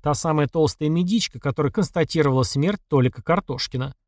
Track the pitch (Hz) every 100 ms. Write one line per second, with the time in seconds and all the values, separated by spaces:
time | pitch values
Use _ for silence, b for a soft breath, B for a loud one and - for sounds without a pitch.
0 | - 139 165 156 143 165 151 - 151 165
1 | 180 220 - 123 143 135 147 - 180 175
2 | 156 160 143 131 120 139 160 208 _ 143
3 | 127 120 - 180 - 127 - 123 135 -